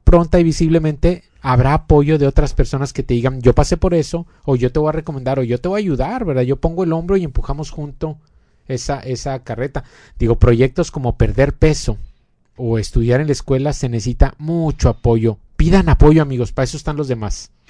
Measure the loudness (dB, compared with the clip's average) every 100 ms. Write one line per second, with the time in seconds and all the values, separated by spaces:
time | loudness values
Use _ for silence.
0 | 4 6 4 2 2 2 2 2 0 0
1 | 0 -2 _ _ 0 2 2 2 4 4
2 | 4 2 2 2 2 0 0 -2 -4 -6
3 | -4 -2 -2 2 2 4 2 0 0 0
4 | -2 -6 -10 _ -2 0 0 0 -2 -4
5 | -8 -8 -4 -2 -2 -4 -4 -4 -2 -2
6 | -4 -4 -4 -2 -2 -2 -4 -2 -2 -4
7 | -2 -2 -2 -4 -4 -6 -10 -12 -12 -10
8 | -10 -10 _ _ _ _ -10 -8 -6 -8
9 | -8 -8 -8 -10 -8 -8 -8 -8 -12 _
10 | _ -4 0 4 4 4 2 0 -6 -4
11 | -2 0 0 2 0 2 0 0 -4 -6
12 | -10 -20 _ _ _ -8 -4 -2 -2 0
13 | 2 2 0 -2 -2 -2 -2 -4 -4 -4
14 | -2 2 0 0 -6 -4 -4 0 -2 0
15 | 0 2 0 -4 -6 -2 2 4 4 6
16 | 6 6 2 -2 -4 -4 -4 -6 -6 -6
17 | -4 -6 -6 -8 -12 _